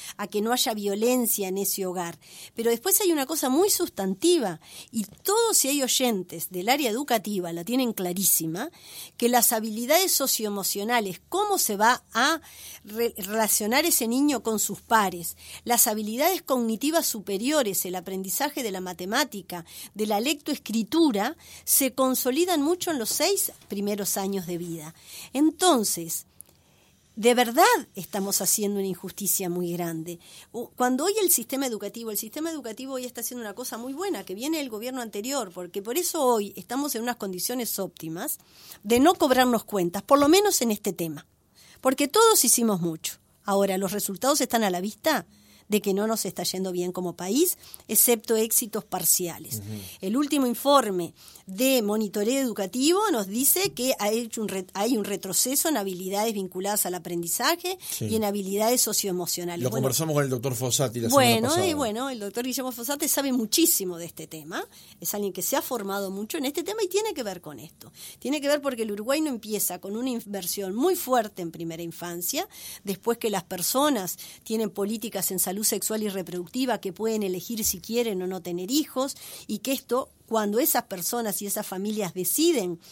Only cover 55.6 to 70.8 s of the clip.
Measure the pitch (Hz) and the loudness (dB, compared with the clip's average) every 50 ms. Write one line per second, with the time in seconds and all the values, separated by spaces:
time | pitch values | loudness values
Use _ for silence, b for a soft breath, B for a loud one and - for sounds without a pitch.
55.6 | - 339 311 233 202 196 185 175 190 185 196 202 214 233 214 208 190 180 - 185 | 2 2 0 0 0 -2 -4 -6 -6 -4 -2 0 0 0 0 -2 -4 -6 -6 -4
56.6 | 185 196 208 208 - 185 180 180 165 180 175 175 175 170 - - 233 277 339 339 | -2 -2 0 0 0 -2 -2 -6 -6 -6 -4 -4 -4 -2 -2 0 2 0 0 0
57.6 | - - 381 370 B B B B - 214 220 220 220 202 202 202 196 190 196 202 | -2 -6 -8 -8 B B B B -2 -2 0 0 0 0 -2 -2 -4 -4 -2 0
58.6 | 214 226 247 247 - 226 208 - - 190 180 180 180 - - - 175 175 175 - | 2 4 4 4 2 2 0 -2 -2 0 -2 -2 -2 -4 -4 -4 -4 -6 -6 -4
59.6 | 120 127 123 - 131 135 127 120 160 160 151 147 143 135 131 123 - 139 123 113 | -2 -2 0 0 0 2 2 0 0 2 2 2 2 2 0 -2 -2 -4 -2 -2
60.6 | 127 127 120 - 143 123 104 120 113 233 254 277 262 240 233 226 226 254 311 349 | -2 0 2 2 0 0 0 -2 0 4 6 6 8 6 6 4 2 2 2 2
61.6 | 381 370 311 294 277 226 208 226 262 277 262 233 202 202 - 233 247 262 240 262 | 2 2 0 0 -2 -2 -2 -4 -6 -6 -6 -8 -8 -6 -6 -4 -4 -2 -4 -4
62.6 | 254 254 240 240 240 254 285 285 320 294 - - 277 277 254 254 220 214 - - | -4 -6 -6 -6 -6 -6 -4 -2 0 0 0 0 2 2 2 0 0 2 4 4
63.6 | 320 339 - - 196 180 180 165 170 170 - - 160 160 - 160 147 151 185 277 | 4 4 4 2 0 -4 -6 -8 -10 -12 -12 -14 -14 -14 -14 -14 -12 -8 -8 -8
64.6 | 392 B B B B B B B - - - 208 208 196 180 - 170 - - 214 | -8 B B B B B B B -6 -4 -4 -2 -2 -2 -4 -4 -4 0 0 0
65.6 | 220 - 262 233 202 196 196 202 202 190 190 196 214 214 - 339 277 254 294 - | 0 -2 -4 -4 -4 -4 -4 -4 -4 -4 -4 -6 -6 -6 -6 -4 -4 -2 -2 -4
66.6 | 330 370 403 440 440 359 370 403 440 440 381 302 247 202 190 175 - 147 147 120 | -4 -4 -2 -2 -2 0 0 0 0 0 -4 -4 -6 -6 -6 -8 -10 -14 -14 -14
67.6 | 131 160 - _ - - B B B B B B - 240 285 311 269 277 294 302 | -16 -18 -18 _ -20 -20 B B B B B B -4 -2 -2 0 2 2 2 2
68.6 | 285 277 254 226 220 220 202 202 214 233 277 311 311 302 262 220 - 214 214 202 | 2 -2 -2 -2 -4 -4 -4 -4 -2 0 0 0 0 0 -2 -4 -6 -4 -2 -2
69.6 | 185 - 180 180 - 196 202 220 247 269 247 226 - 196 202 196 180 175 - 202 | -2 -2 -4 -6 -8 -8 -6 -4 -2 -2 -2 -4 -6 -6 -8 -6 -6 -4 -6 -4
70.6 | 196 190 190 226 | -4 -4 -2 2